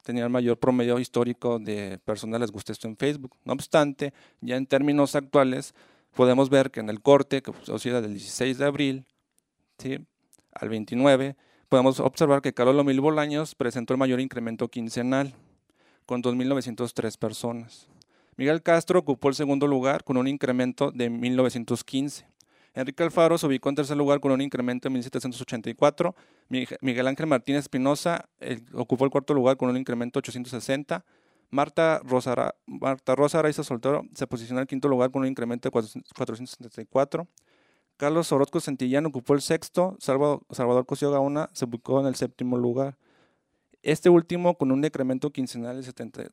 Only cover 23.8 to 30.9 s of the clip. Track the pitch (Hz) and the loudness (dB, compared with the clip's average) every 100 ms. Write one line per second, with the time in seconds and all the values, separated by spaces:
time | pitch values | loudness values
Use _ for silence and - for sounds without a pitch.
23.8 | 139 147 143 143 139 131 139 127 123 123 | -2 0 2 2 2 0 0 -4 -4 -4
24.8 | 135 131 123 131 127 123 131 117 113 113 | -4 -4 -4 -6 -6 -8 -8 -8 -8 2
25.8 | 147 147 175 - _ _ _ 127 123 - | 2 4 -2 -4 _ _ _ -6 -6 -4
26.8 | 131 120 127 139 160 131 - 143 139 127 | -2 0 0 -2 0 0 0 -4 -2 0
27.8 | 131 143 127 - - _ - 117 117 - | 0 0 -2 -4 -8 _ -10 -10 -8 -8
28.8 | 120 120 135 143 135 143 127 135 127 127 | -2 0 2 0 0 2 2 2 0 -2
29.8 | 131 120 120 139 131 123 120 120 - 135 | -4 -6 -4 -6 -6 -10 -10 -8 -4 -4
30.8 | 143 | -4